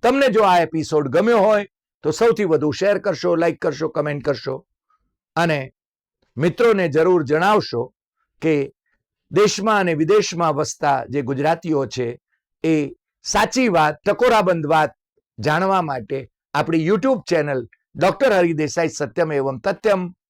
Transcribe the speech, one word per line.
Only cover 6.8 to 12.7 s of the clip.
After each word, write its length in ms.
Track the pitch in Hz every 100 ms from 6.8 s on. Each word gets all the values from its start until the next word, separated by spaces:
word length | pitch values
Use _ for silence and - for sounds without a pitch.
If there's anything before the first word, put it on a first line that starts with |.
| 175
જરૂર 360 | 143 165 180
જણાવશો 680 | 135 151 185 214 - 120 123 _ _ _ _ _
કે 300 | 160 147 139 _ _ _ _ _ _
દેશમાં 480 | 165 208 - 208 214
અને 160 | 180
વિદેશમાં 580 | 156 160 214 - 170 170
વસતા 520 | 143 151 - 147 135 120
જે 140 | 135
ગુજરાતીઓ 640 | 123 135 147 165 170 151 123
છે 340 | - 117 123 _ _ _ _
એ 260 | 160